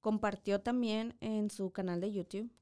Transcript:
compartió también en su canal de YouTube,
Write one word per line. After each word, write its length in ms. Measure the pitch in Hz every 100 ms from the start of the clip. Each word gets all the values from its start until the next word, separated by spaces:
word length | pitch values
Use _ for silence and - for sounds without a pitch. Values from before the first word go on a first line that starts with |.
compartió 600 | 214 220 214 202 - 196
también 540 | 214 247 240 214 226 -
en 280 | 226 214 214
su 220 | - 190
canal 300 | - 185 175
de 100 | 190
YouTube, 400 | 202 175 196 233 -